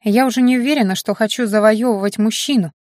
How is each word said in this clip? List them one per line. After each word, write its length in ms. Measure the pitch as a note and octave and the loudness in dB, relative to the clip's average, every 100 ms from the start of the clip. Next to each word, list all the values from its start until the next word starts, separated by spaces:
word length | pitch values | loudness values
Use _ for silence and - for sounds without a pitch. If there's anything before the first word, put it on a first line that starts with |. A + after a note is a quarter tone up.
я 240 | G#3+ G#3 C4 | 0 2 2
уже 160 | A#3+ | 2
не 160 | B3 B3+ | 2 2
уверена, 380 | B3 D4+ G3+ F#3+ | 0 0 0 -2
что 180 | - | -4
хочу 320 | G3 A3 - A#3 | -2 -2 -2 -2
завоёвывать 720 | G#3+ G#3+ G#3+ B3 G#3 G3+ G3+ | 2 2 2 0 0 -2 -2
мужчину 540 | G#3+ - - C4+ E3+ _ | -2 -2 -2 -2 -2 _